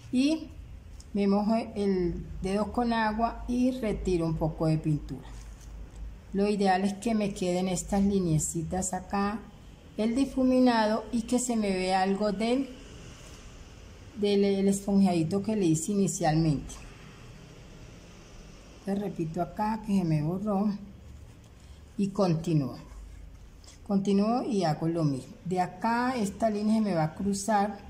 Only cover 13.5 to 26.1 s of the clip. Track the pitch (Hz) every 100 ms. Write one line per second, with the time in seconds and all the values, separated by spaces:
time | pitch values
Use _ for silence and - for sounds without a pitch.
13.5 | - - - - - - 226 202 202 202
14.5 | 196 196 196 - 196 190 175 160 196 196
15.5 | 220 175 156 - 202 185 - 165 156 165
16.5 | 131 - - - - - - - - -
17.5 | - - - - - - - - - -
18.5 | - - - - 202 202 175 160 180 170
19.5 | - 214 220 214 196 170 156 151 190 214
20.5 | 196 208 196 - - - - - - -
21.5 | - - - - - 196 202 185 160 185
22.5 | 156 127 117 - - - - - - -
23.5 | - - - - 196 196 196 214 247 349
24.5 | 202 165 151 160 170 151 131 - - 170
25.5 | 180 180 - 226 233 247